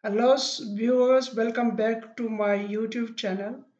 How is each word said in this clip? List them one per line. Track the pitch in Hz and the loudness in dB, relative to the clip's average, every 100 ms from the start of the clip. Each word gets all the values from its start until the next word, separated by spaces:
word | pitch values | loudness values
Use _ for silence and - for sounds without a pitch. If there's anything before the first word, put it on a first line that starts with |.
Hello, | 214 208 247 277 | -2 2 4 4
s-, | - - | 2 -6
viewers, | 226 202 233 254 247 262 254 226 | -8 -2 2 4 6 4 2 -2
welcome | 233 240 240 202 | -2 0 0 0
back | 220 226 - - | 0 -2 -8 -8
to | 226 | -6
my | 214 208 202 | -2 0 0
YouTube | 202 214 220 233 226 - | -2 -4 -4 -4 -6 -4
channel. | 202 190 202 262 - | -4 -4 -6 -10 -16